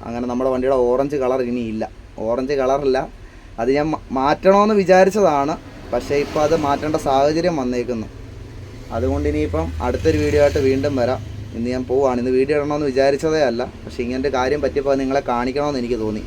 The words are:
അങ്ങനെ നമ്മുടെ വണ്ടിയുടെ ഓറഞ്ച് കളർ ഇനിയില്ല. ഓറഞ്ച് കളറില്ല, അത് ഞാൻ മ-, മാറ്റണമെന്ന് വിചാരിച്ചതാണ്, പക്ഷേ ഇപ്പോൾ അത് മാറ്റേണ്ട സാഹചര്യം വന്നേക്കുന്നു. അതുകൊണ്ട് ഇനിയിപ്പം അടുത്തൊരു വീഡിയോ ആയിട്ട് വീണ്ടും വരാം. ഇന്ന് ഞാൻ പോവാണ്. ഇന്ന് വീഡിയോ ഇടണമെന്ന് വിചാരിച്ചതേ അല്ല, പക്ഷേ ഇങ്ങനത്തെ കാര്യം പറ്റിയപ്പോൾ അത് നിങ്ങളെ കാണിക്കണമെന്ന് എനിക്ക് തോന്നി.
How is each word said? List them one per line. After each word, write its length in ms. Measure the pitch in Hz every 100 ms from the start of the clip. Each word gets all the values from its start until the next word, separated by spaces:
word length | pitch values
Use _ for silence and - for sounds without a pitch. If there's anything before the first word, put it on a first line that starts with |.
| 107
അങ്ങനെ 180 | 120 123
നമ്മുടെ 180 | 123 131
വണ്ടിയുടെ 260 | 127 127 131 123
ഓറഞ്ച് 320 | 127 139 147 127
കളർ 160 | 131 123
ഇനിയില്ല. 340 | 123 113 110 107 - - - 110
ഓറഞ്ച് 280 | 120 131 143
കളറില്ല, 360 | 127 139 139 131 - - - - - -
അത് 100 | 120 143
ഞാൻ 80 | 156
മ-, 80 | 151 - 131
മാറ്റണമെന്ന് 580 | 139 156 185 196 208 214
വിചാരിച്ചതാണ്, 720 | 180 185 190 208 185 143 143 175 - - -
പക്ഷേ 220 | 123 131 143 139
ഇപ്പോൾ 180 | 156 151
അത് 100 | 160 147
മാറ്റേണ്ട 300 | 139 151 156 147
സാഹചര്യം 480 | 135 143 156 175 160
വന്നേക്കുന്നു. 460 | 123 123 120 117 101 - - - - - - - - 117
അതുകൊണ്ട് 300 | 127 143 147
ഇനിയിപ്പം 380 | 151 151 156 165 - 123
അടുത്തൊരു 320 | 127 160 156
വീഡിയോ 180 | 147 147
ആയിട്ട് 180 | 143 156 135
വീണ്ടും 240 | 135 143 135
വരാം. 180 | 120 131 - - - 113
ഇന്ന് 100 | 120
ഞാൻ 100 | 127 123
പോവാണ്. 280 | 131 139 123
ഇന്ന് 100 | 127 127
വീഡിയോ 180 | 135 151
ഇടണമെന്ന് 280 | 143 147 147
വിചാരിച്ചതേ 500 | 127 139 139 160 156 135
അല്ല, 120 | 117 123 -
പക്ഷേ 160 | - - 120
ഇങ്ങനത്തെ 260 | 127 135 131
കാര്യം 220 | 131 147
പറ്റിയപ്പോൾ 280 | 170 143 139
അത് 60 | 139
നിങ്ങളെ 180 | 135 135 135
കാണിക്കണമെന്ന് 500 | 120 123 139 147 139
എനിക്ക് 160 | 120 117
തോന്നി. 220 | 107 107